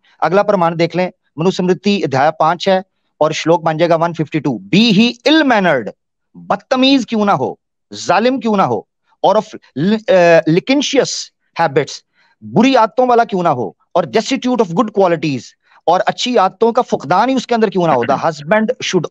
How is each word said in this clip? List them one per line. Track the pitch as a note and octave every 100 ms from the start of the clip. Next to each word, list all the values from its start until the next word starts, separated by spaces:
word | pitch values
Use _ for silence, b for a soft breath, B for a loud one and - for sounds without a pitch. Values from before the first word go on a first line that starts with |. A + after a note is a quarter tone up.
| b b
अगला | D#3+ F#3+
प्रमाण | G3+ G3+ E3+ E3+
देख | E3+ E3+
लें, | F#3 - _ -
मनुस्मृति | E3+ F#3 F3+ F#3 G#3 G3+
अध्याय | D3+ C3 D3+
पांच | D#3+ D#3+ E3+ -
है | F#3 F#3+ _ _ _
और | D3+
श्लोक | D3+ D#3 E3
बन | D#3+ D#3
जाएगा | E3+ E3
वन | E3+
फिफ्टी | E3 D3 D#3
टू। | C#3 A2 G2 F3+
"Be | A#3
he | F#3+ A#3+ A#3+ C4+
ill | D#4
mannered", | C#4+ A3 F3+ C#3 G2 - _ _ _ F3+
बदतमीज | F3 - - C4 C4 C#4 G#3
क्यों | A3 G3+
ना |
हो, | E3 A2+ - _ _ _
जालिम | G2+ A2 F3 A#3 C4
क्यों | A3+ G3+
ना |
हो, | D3+ G#2+ - _ _ _
और | E3 G#3
of | G3+ - b -
li-, | F3+ A3 A3
अ, | F#3+ E3+ E3
licentious | D#3+ D#3+ - C#4 B3 C4+ F#3 - - _ _ -
habits, | C3+ C3+ C#3 - - _ _ _
बुरी | G#2+ C3 C4 B3+
आदतों | A3 A#3+ B3+
वाला | A#3
क्यों | A#3 F#3
ना | E3+
हो, | B2+ G2 - _ F3
और | E3
destitute | A2+ - C4+ B3 B3
of | G#3
good | E3+ A3
qualities, | G3 F#3+ E3 D#3 C3 - _ b b -
और | F3+
अच्छी | - F3+ A#3+ A#3
आदतों | F#3 F#3+ A3+
का | A#3
फुकदान | A#3 - C#3 F3+ B3
ही | C4
उसके | - A#3
अंदर | G#3+
क्यों | F#3+ E3
ना |
हो। | C3 A#2
"The | C3
husband | D3+ D3+ D3 G#3+ A3 -
should | - F#3 D3+